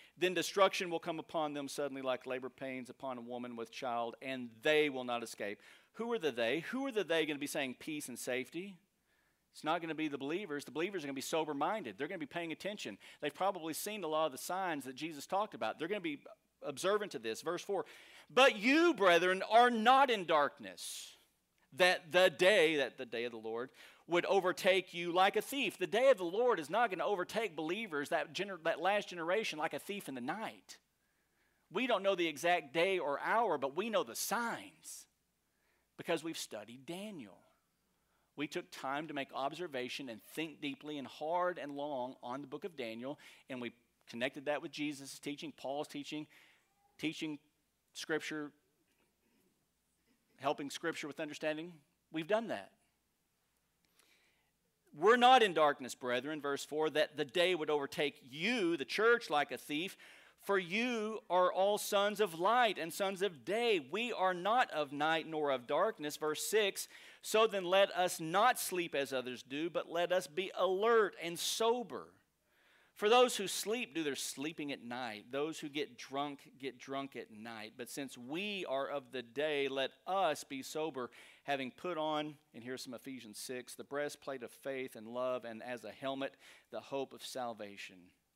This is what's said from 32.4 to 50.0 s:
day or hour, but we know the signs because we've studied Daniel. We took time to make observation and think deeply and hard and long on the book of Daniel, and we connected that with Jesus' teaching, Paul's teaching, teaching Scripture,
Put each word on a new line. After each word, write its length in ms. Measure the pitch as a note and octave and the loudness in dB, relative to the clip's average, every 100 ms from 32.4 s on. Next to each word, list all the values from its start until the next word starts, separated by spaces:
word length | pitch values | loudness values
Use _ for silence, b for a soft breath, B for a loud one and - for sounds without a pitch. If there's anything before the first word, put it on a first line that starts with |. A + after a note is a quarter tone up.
| E3+ F3 C3+ | 2 2 2
day 260 | E3 F#3 F#3 | 2 2 2
or 220 | C#3+ C#3 | 0 -2
hour, 380 | D#3+ G#3 A3+ D3+ | 0 2 2 0
but 160 | C3+ | 0
we 160 | D3 A3+ | -2 0
know 120 | G3+ | 0
the 140 | B2 G#2+ | -2 -6
signs 880 | - G#3 A#3 C#3+ G2 D#2+ - - - _ _ _ _ _ _ _ _ - | -4 -2 -2 -6 -10 -18 -18 -18 -20 _ _ _ _ _ _ _ _ -12
because 260 | C#3 E3+ | -2 -2
we've 140 | D#3+ - | -2 -8
studied 480 | - G#2+ G#2+ B2 C3+ | -10 -10 -12 -16 -12
Daniel. 520 | F3 G#3 F#3 G#2 G2+ A2 _ _ _ _ _ _ _ _ | -10 -10 -12 -16 -20 _ _ _ _ _ _ _ _ _
We 140 | - D3+ | -8 -6
took 220 | F3+ - | -6 -8
time 380 | - C3 C#3 D#3 | -8 -4 -2 -2
to 60 | |
make 160 | D3 C3+ | -6 -6
observation 760 | - C3+ D#3 F3 C3 B2 - C3+ | -4 -4 -4 -6 -4 -4 -6 -8
and 160 | A2 | -12
think 380 | - - D#3+ C#3+ | -10 -8 -8 -6
deeply 340 | D3 C#3 D3+ D3 | -8 -8 -10 -8
and 100 | B2 | -10
hard 520 | - D#3 F3 F3+ C3+ | -8 -2 0 0 -2
and 180 | C#3+ C#3+ | -8 -6
long 400 | D3 C3+ B2 - | -4 -4 -6 -8
on 180 | A#2+ C3+ | -10 -10
the 60 | C#3 | -8
book 180 | C#3+ | -10
of 120 | G3 C3+ | -10 -8
Daniel, 440 | A#2 A2+ B2+ C#3+ B B B | -8 -6 -8 -10 B B B
and 100 | C3 | -8
we 140 | A#2+ - _ _ - | -8 -10 _ _ -14
connected 400 | A#2 C3 D3+ C#3 | -4 -4 -4 -4
that 160 | C#3+ | -4
with 100 | D#3+ | -4
Jesus' 460 | C#3+ D3+ C#3 C#3 - | -6 -4 -4 -12 -10
teaching, 340 | - D3 D#3+ | -10 -8 -12
Paul's 340 | - C3 C#3+ D3 | -10 -6 -6 -6
teaching, 400 | D3 C#3 D3+ D3+ b b b b _ _ - | -10 -8 -10 -10 b b b b _ _ -6
teaching 420 | D3+ D#3 D#3+ D3 _ _ _ _ _ | -4 -4 -8 -8 _ _ _ _ _
Scripture, 580 | - - D#3+ - D#3 D3 _ _ _ _ _ _ _ _ _ _ _ _ _ _ _ | -14 -4 -4 -2 -8 -8 _ _ _ _ _ _ _ _ _ _ _ _ _ _ _